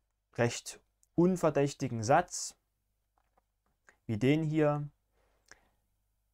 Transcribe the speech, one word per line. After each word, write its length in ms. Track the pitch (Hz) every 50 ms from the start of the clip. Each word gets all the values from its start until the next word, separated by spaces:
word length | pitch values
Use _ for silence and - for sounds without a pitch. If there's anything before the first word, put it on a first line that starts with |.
| _ _ _ _ _ _ _
recht 440 | - 117 113 - - - - - - _ _ _ _ _ _ _
unverdächtigen 880 | - 170 185 185 175 - 156 143 143 143 143 - - 139 123 120 113 110
Satz, 520 | 110 143 170 180 - - - - - - _ _ _ _ _ _ _ _ _ _ _ _ _ _ _ _ _ _ _ _ _ _ _ _ _ _ _ - _ _ -
wie 100 | 113 104
den 260 | 127 131 147 160 160
hier: 440 | 151 156 156 151 147 147 147 147 147 - _ _ _ _ _ _ _ _ _ _ - - _ _ _ _ _ _ _ _ _ _ _ _ _ _ _